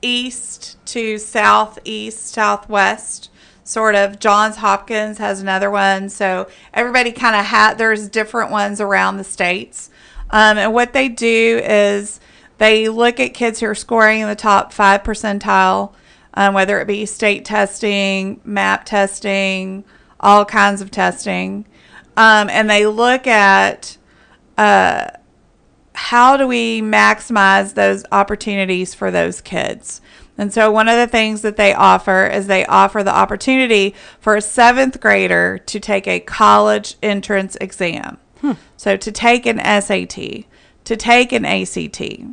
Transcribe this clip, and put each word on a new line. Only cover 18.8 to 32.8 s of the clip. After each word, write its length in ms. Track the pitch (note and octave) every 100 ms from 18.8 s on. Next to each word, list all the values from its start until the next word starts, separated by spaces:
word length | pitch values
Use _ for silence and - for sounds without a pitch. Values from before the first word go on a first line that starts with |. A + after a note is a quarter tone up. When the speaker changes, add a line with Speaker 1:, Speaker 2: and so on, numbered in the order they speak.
Speaker 1:
testing, 1000 | - G#3+ G3 - G#3 G3 F#3+ F#3+ F#3+ F#3+ G3 _ _ _
all 240 | - G#3
kinds 360 | G3+ A3 G3+ G3+
of 100 | G3
testing. 720 | - F#3 F3 G#3 F3+ F#3 G3+ G#3+ _ _ - _ -
Um, 340 | A3 G#3+ G#3
and 180 | - G#3+
they 180 | G#3 G#3
look 400 | G#3+ A#3+ B3+ B3+
at, 680 | A3 G3 G3 G3 - - - _ _ _ _ _ -
uh, 480 | G#3 G3 F#3 - - - _ _ _ _ _ _ _
how 420 | - - A#3+ B3 C#4
do 100 | C4+
we 340 | B3 A#3 A3+
maximize 920 | G#3+ G#3 G#3 G#3+ - A3 G3 G3 G3
those 300 | G#3+ G3 G3 -
opportunities 840 | G3+ G3+ G#3+ - G3+ F#3 F3+ F3+
for 160 | - G3
those 300 | F3+ E3+ F3+
kids? 600 | - - - - - - _ - - -
And 140 | G3+
so 180 | G#3+ A3
one 180 | G#3+ A3
of 80 | A#3
the 100 | A#3+
things 360 | A#3 A3 G#3+
that 140 | G#3+ G#3
they 180 | G3+
offer 520 | G3 F#3+ F#3+ - F#3 F#3+
is 200 | - G3
they 180 | F#3+ -
offer 360 | G3